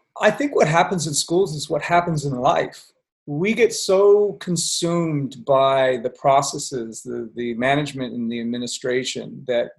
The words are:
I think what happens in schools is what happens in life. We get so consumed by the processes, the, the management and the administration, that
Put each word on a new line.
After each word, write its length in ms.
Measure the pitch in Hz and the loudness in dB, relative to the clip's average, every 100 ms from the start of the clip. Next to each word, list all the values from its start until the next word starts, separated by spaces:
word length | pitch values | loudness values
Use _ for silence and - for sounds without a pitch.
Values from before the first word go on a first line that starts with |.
| _ - | _ 0
I 100 | 208 | 0
think 240 | - 285 - | 2 0 2
what 120 | 175 | 2
happens 400 | 165 185 185 151 | 4 2 0 -4
in 60 | |
schools 420 | 143 - 175 190 151 | -4 0 0 0 -4
is 140 | - | -6
what 120 | 147 | -4
happens 440 | - 175 175 151 143 | 0 2 2 -2 -2
in 80 | |
life. 580 | 123 135 - - - - _ _ _ - | 0 2 2 -2 -8 -20 _ _ _ -10
We 280 | 147 196 | -4 0
get 200 | 220 220 | 2 2
so 640 | - - 190 202 208 202 196 | 2 0 4 6 6 4 -2
consumed 1080 | - 165 - - 170 170 165 147 131 117 113 | -4 -2 -2 -2 -2 0 0 -2 -4 -6 0
by 520 | 135 135 135 131 123 | 4 4 4 2 0
the 60 | 123 | -4
processes, 920 | - 143 135 143 151 - 131 113 110 | -2 4 4 2 -4 -6 -8 -8 -12
the, 260 | 123 120 113 110 | -10 -10 -10 -6
the 180 | 120 | -6
management 600 | 113 127 147 143 135 123 | -2 0 2 0 -6 -8
and 160 | 123 117 | -6 -4
the 100 | 117 | -4
administration, 1040 | 117 123 120 - 131 127 127 120 - 135 131 | -4 -4 -6 -6 -2 -2 -2 -8 -10 -12 -4
that 240 | 120 131 | -2 -2